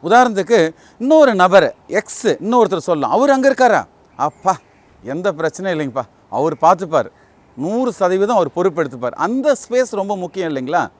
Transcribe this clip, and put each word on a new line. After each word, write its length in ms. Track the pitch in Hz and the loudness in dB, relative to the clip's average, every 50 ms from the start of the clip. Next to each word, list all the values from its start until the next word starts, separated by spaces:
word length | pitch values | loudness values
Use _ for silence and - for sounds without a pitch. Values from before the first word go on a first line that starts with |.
| - | 0
உதாரணத்துக்கு 640 | 165 208 240 254 247 220 196 190 - 233 220 165 156 160 _ _ _ _ _ | 4 4 4 4 4 2 -4 -2 2 2 2 2 2 -2 _ _ _ _ _
இன்னொரு 360 | 226 262 311 320 302 269 226 | 0 2 4 6 6 4 4
நபர் 400 | 190 180 185 180 196 160 123 - _ _ | 4 2 6 6 6 4 4 -2 _ _
எக்ஸ் 400 | _ - 202 214 - - - - | _ -6 -6 -4 -4 -12 -4 -2
இன்னொருத்தர் 500 | 220 151 - - 202 233 247 226 196 190 | -2 -2 -2 -2 0 2 2 2 2 2
சொல்லலாம், 340 | 175 147 - 175 151 139 117 | -4 -2 -2 -2 -2 0 0
"அவர் 200 | 131 196 262 285 | 0 0 2 2
அங்க 200 | 277 262 254 277 | 2 4 4 2
இருக்காரா, 340 | 269 - 254 240 214 156 98 - _ _ _ _ _ | 2 4 4 4 4 2 -2 -4 _ _ _ _ _
அப்பா 400 | - 127 151 - _ - 185 185 - _ _ _ _ _ _ _ _ - | -6 -6 -6 -6 _ -2 -2 -2 -2 _ _ _ _ _ _ _ _ -12
எந்த 300 | - 135 160 180 202 175 | -10 -10 -4 -4 -4 -4
பிரச்சனையும் 180 | 147 160 160 - - 185 | -2 -4 -6 -6 -6 -8
இல்லைங்கப்பா, 400 | 196 180 156 151 139 113 135 120 - _ _ _ _ | -6 -4 -4 -6 -6 -6 -8 -10 -10 _ _ _ _
அவர் 260 | - 123 139 160 156 135 - | -6 -2 -2 -2 -2 2 2
பார்த்துப்பார், 480 | 160 185 170 190 165 156 147 110 95 _ _ _ _ _ _ _ _ _ | 2 2 2 -2 -4 -2 -2 -2 -4 _ _ _ _ _ _ _ _ _
நூறு 360 | - 131 170 208 233 262 247 190 | -10 -8 -6 -4 -4 -4 -4 -4
சதவீதம் 440 | - 190 180 185 190 196 202 247 | -2 -2 -2 0 0 -2 0 0
அவர் 120 | 214 175 147 _ | 0 0 -2 _
பொறுப்பெடுத்துப்பார்." 540 | 175 175 190 160 165 160 135 120 127 117 123 | -2 -2 -2 -2 -2 -6 -6 -6 -8 -6 -6
அந்த 440 | 117 - 151 180 233 262 269 302 277 - - - | -4 -2 -4 -4 -4 -2 0 -2 -2 -2 -4 -4
ஸ்பேஸ் 220 | 226 247 254 240 | -2 -2 -2 -2
ரொம்ப 260 | - 202 196 196 208 | -4 -8 -6 -6 -6
முக்கியம் 400 | 190 180 175 - 190 185 165 151 | -8 -8 -10 -8 -8 -6 -6 -6
இல்லைங்களா? 320 | 135 127 127 156 175 139 101 _ _ | -6 -6 -2 -2 -2 -2 -4 _ _